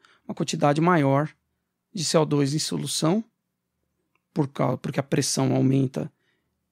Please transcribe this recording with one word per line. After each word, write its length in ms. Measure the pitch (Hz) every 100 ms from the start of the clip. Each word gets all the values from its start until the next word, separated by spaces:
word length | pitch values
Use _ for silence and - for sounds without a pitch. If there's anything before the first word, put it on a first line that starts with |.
| _ _ -
uma 80 |
quantidade 460 | - 156 156 147 147
maior 500 | 170 175 139 135 151 - _ _ _ _ _
de 120 | 190
C 120 | 151 165
O 80 |
dois 300 | 151 147 139
em 40 | 151
solução, 640 | - 165 143 - 160 208 - _ _ _ _ _ _ _ _ _ _
por 160 | - 135
cau-, 300 | - 135 139
porque 200 | 151 143
a 40 |
pressão 520 | 135 156 135 - 135
aumenta 560 | 131 131 135 131 143 - - _ _ _ _ _